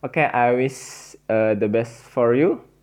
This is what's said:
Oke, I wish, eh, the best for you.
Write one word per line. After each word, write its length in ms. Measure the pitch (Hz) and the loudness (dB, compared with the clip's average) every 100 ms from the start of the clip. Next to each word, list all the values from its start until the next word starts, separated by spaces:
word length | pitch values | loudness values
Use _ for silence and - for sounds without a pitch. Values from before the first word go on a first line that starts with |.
Oke, 200 | 135 - 147 | -6 -2 0
I 280 | - 123 | 2 2
wish, 600 | 123 131 131 - - - - _ | 2 -2 -6 -18 -20 -20 -20 _
eh, 280 | 110 110 104 | 0 2 0
the 120 | 107 | 0
best 360 | 110 117 - - | 0 -2 -10 -10
for 280 | - 117 123 | 0 2 4
you. 240 | 165 302 - _ | 2 0 -8 _